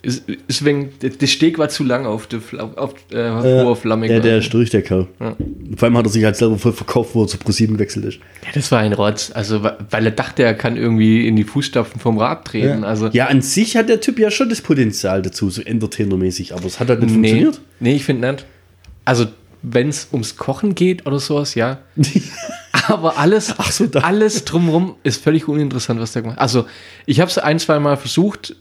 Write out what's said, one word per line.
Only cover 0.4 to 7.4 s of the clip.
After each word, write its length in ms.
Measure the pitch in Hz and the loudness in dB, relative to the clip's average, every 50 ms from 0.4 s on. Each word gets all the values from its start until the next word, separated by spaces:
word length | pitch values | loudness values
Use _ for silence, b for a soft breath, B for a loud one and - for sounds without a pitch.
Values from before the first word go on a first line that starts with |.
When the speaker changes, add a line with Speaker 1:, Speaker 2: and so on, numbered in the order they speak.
| - - | -8 -6
Speaker 1:
ist 160 | 131 - 143 | -6 0 2
wegen, 240 | 147 143 143 143 139 139 - | 2 0 0 -4 -8 -10 -6
das 300 | - 131 131 - 147 135 | -6 -6 -2 -2 0 0
Steak 280 | - - 160 170 165 | 2 2 2 2 2
war 120 | 160 151 147 | 2 -2 -2
zu 160 | - - 147 | 0 -2 0
lang 200 | 127 123 127 135 | 0 0 0 -2
auf 220 | 113 107 113 110 | -4 -4 -6 -6
der 140 | - 123 113 | -8 -10 -10
Fla-, 220 | 110 - - 131 120 | -10 -10 -12 -10 -10
auf, 140 | 110 - | -10 -6
auf, 160 | - 139 - - - - _ - | -8 -8 -8 -8 -16 -18 _ -6
äh, 120 | 117 117 117 | -4 -4 -2
auf 160 | 113 117 120 | -2 0 2
Speaker 2:
Ja. 180 | 127 127 127 127 | 4 4 4 4
Speaker 1:
hoher 140 | 123 117 | 4 2
Flamme 280 | 117 - 110 110 110 113 110 | 0 0 -2 0 0 2 2
Speaker 2:
Ja, 80 | 113 113 | 2 4
der 140 | 110 113 113 | 4 4 4
Speaker 1:
quasi. 40 | 110 104 | 4 2
Speaker 2:
ist 60 | 110 - | 2 2
durch, 160 | 113 120 110 | 2 2 4
der 120 | - 104 | 2 0
Kerl. 260 | - - 95 92 92 - - _ | 0 2 0 0 0 -2 -8 _
Speaker 1:
Ja. 120 | 117 113 110 - - - - - - - 107 | -10 -10 -8 -8 -8 -10 -10 -12 -12 -12 -2
Speaker 2:
Vor 100 | - 120 | 0 2
allem 100 | 117 120 | 4 4
hat 80 | 120 113 | 4 2
er 40 | 107 | 2
sich 140 | 101 113 107 | 2 4 2
halt 100 | 107 104 | 2 2
selber 220 | - 120 113 110 | 2 2 2 2
voll 160 | 98 - 120 110 | 2 0 0 0
verkauft, 380 | - - - - 127 113 - - | 0 -8 -2 -2 -2 -2 0 0
wo 80 | 117 107 | 0 0
er 40 | 98 | 0
zu 80 | - | -2
Pro 160 | - | -6